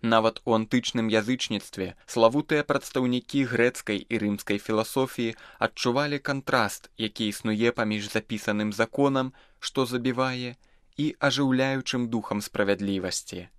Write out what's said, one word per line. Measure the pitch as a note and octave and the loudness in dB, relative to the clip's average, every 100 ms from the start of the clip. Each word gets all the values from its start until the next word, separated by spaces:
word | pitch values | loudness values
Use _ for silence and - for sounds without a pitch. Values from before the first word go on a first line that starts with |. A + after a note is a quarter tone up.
Нават | A#2 A2+ A2+ - - | 4 4 4 0 0
у | A2+ | 0
антычным | A2 B2+ - B2 A2+ | 2 0 0 -2 2
язычніцтве | A2 G#2+ B2+ - G#2+ - - F#2 G2 - | 2 2 -2 -2 -6 -6 -8 -8 -8 -8
славутыя | - A2+ C3+ D3+ D3+ C#3+ | 6 6 6 0 0 2
прадстаўнікі | C#3 - - B2+ B2 - C#3+ B2+ | -2 0 -2 0 0 -2 -2 0
грэцкай | A#2+ A#2+ B2+ - G#2 | 4 2 2 -4 -4
і | - A2+ | -2 -2
рымскай | G#2 G2+ - G2+ | 0 -2 -2 -4
філасофіі | - A2 A2+ - C3 - A#2 A2+ - - | 0 0 0 0 -2 -2 -4 -4 -16 -4
адчувалі | A#2 - B2+ B2 D3 C#3+ | -4 -2 -2 0 0 -4
кантраст, | - C#3 - C3 G#2 - - _ | -4 -6 0 0 0 -2 -16 _
які | A2 - A2 | -6 -2 -4
існуе | G#2 A2+ G#2+ A#2 | -2 -2 2 2
паміж | A#2+ G#2+ G#2+ G2+ | 2 0 -2 -2
запісаным | A2+ - A2 - G#2 G#2+ | -4 -4 -6 -2 -2 -2
законам, | G2+ A2+ - C#3+ C3+ C3 - _ _ | 0 -2 2 2 2 -2 -6 _ _
што | - - B2+ | -8 -2 -2
забівае, | B2 B2 B2 C3 B2+ B2 A#2 _ _ _ - | 0 -2 0 -2 -2 -8 -12 _ _ _ -4
і | D3+ - | -4 0
ажыўляючым | C#3+ B2+ C#3 C3 C3 C3+ B2+ C3 A#2+ | 0 2 2 2 2 0 -2 -2 -2
духам | A2+ G#2+ G#2 | -2 -2 -4
справядлівасці. | G#2 - G2+ G2+ G2 G2 F#2 - - F#2 F2 | -4 -2 0 2 0 -2 -2 -6 -8 -14 -14